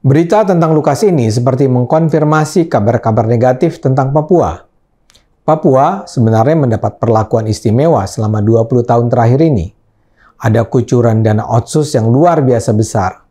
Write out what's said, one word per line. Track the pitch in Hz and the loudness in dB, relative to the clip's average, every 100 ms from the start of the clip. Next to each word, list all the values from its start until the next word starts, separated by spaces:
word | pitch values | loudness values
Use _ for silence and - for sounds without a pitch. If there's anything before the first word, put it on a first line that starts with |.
Berita | 135 143 170 214 | 2 0 2 0
tentang | 202 175 165 156 | 2 0 2 2
Lukas | 151 139 214 | 0 0 0
ini | 165 113 | 0 0
seperti | 113 120 127 139 | 0 -2 0 0
mengkonfirmasi | 123 120 160 165 160 147 156 151 190 165 | 0 0 0 2 0 0 0 0 -2 0
kabar-kabar | 120 104 117 - 110 | 0 0 -2 0 -2
negatif | 110 120 127 127 170 165 | 0 0 0 0 -2 -2
tentang | 139 131 131 | -2 -2 0
Papua. | 147 151 175 101 78 _ _ _ _ _ _ _ _ - | -2 0 0 0 -6 _ _ _ _ _ _ _ _ -2
Papua | 156 170 131 151 196 | 0 2 2 0 -2
sebenarnya | - - 113 113 120 160 | -8 -2 0 2 2 2
mendapat | 131 110 107 - | 0 -2 -6 -4
perlakuan | 117 110 110 117 110 | -2 0 0 -4 -2
istimewa | 107 113 110 160 139 | -4 0 0 2 0
selama | 104 - 107 107 | -2 -6 -4 -2
dua | 104 113 113 | 0 0 2
puluh | 127 | -2
tahun | 117 120 120 | 0 0 0
terakhir | 120 113 131 | 0 2 2
ini. | 165 123 82 _ _ _ _ _ _ _ | 2 0 -4 _ _ _ _ _ _ _
Ada | 113 110 113 | -2 0 0
kucuran | 127 117 123 117 110 | -2 0 0 2 2
dana | 110 107 - | 0 0 0
otsus | 117 - 156 147 131 | -4 -2 -4 -2 -2
yang | 110 | 0
luar | 127 175 165 | 2 2 2
biasa | 131 117 113 107 | 0 0 0 -2
besar. | 107 110 92 - _ | -2 -4 -4 -8 _